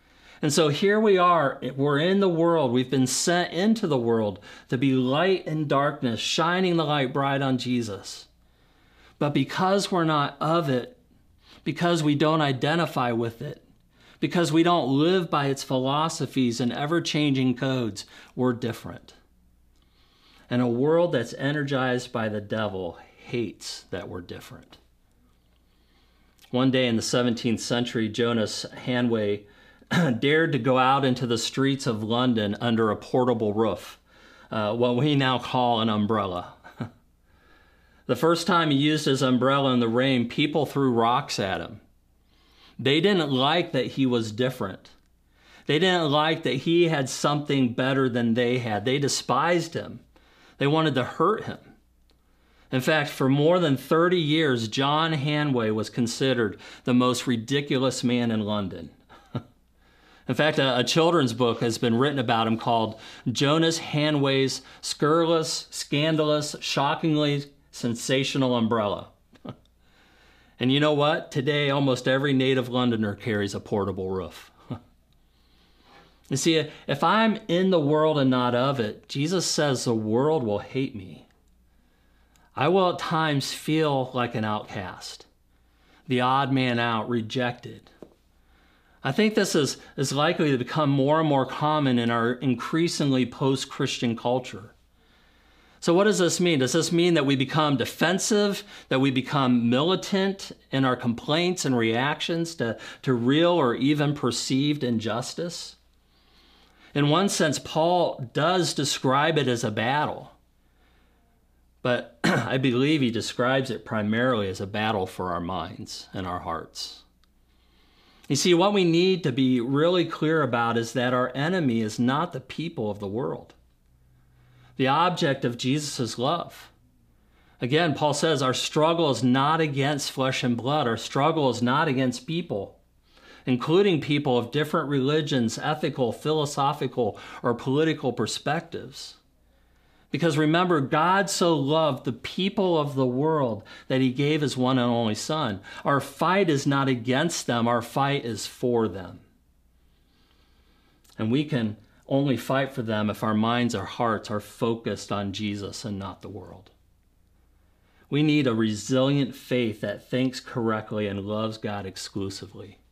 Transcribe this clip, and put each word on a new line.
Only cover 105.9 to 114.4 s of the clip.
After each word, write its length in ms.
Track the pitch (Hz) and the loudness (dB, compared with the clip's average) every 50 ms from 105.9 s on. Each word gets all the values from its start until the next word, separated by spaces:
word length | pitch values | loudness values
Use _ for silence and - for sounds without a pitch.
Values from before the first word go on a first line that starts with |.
| _ _ _ _ _ _ _ _ _ _ _ _ _ _ _ _ _ _ - - - | _ _ _ _ _ _ _ _ _ _ _ _ _ _ _ _ _ _ -20 -6 -2
In 140 | 143 147 147 | 0 2 4
one 220 | 151 175 196 202 | 4 2 2 0
sense, 280 | - - 170 151 120 - | 2 0 0 0 0 -4
Paul 720 | - - - 160 160 175 180 180 160 - - - 127 113 - | -8 -4 0 0 2 2 4 2 2 0 -2 -6 -10 -6 -2
does 400 | 151 147 170 185 185 165 139 - | 0 2 2 2 2 0 0 -2
describe 640 | 156 139 - - - - 131 131 139 151 165 160 147 | -2 -2 -2 -4 0 2 2 4 4 4 4 2 2
it 100 | 139 127 | 2 2
as 160 | 120 117 - | 0 0 -2
a 60 | 110 | -2
battle, 600 | 104 110 110 123 139 151 147 107 82 - - - - _ _ _ _ _ _ _ _ _ _ _ _ _ _ _ _ _ _ _ _ _ _ _ _ _ _ _ _ _ | -2 -2 0 0 0 0 -2 -2 -6 -10 -14 -18 -20 _ _ _ _ _ _ _ _ _ _ _ _ _ _ _ _ _ _ _ _ _ _ _ _ _ _ _ _ _
but 380 | - 123 123 120 - - - - | -2 -2 -2 -2 -4 -10 -12 -2
<clears throat> 40 | - | 0
I 340 | - 185 139 117 - 123 135 | 0 0 0 0 -2 -2 0
believe 420 | 131 135 117 123 135 147 160 147 | 2 2 2 2 2 2 2 2
he 100 | 131 117 | 2 0
describes 600 | 110 107 - - - - 120 127 135 135 127 - | 0 -2 -6 -6 -4 -2 0 0 2 0 0 -2
it 160 | 107 - - | -8 -10 -8
primarily 640 | - 117 110 104 104 110 117 123 131 123 107 | -6 -4 -2 -2 0 0 0 0 0 0 0